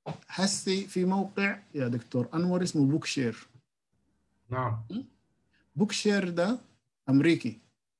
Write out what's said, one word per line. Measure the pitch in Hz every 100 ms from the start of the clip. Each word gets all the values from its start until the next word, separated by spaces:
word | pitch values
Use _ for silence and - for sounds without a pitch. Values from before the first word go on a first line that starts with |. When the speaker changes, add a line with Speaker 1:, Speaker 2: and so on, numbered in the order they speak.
| - - -
Speaker 1:
هسي | - 196 - 202 190 196
في | 185
موقع | 180 196 190 - 196 202 -
يا | 147 123
دكتور | 120 - 127 120
أنور | 165 180 180
اسمه | 180 156 135
بوك | 151
شير. | - - 120 110 - - _ _ _ _ _ _ _ _ _
Speaker 2:
نعم. | 127 123 110 - 214 - _ _ _ _ _ _ 143
Speaker 1:
بوك | 208
شير | - 208 202 180
ده | 170 185 254 - _ _ _ -
أمريكي. | 135 160 160 120 - _ _ _ _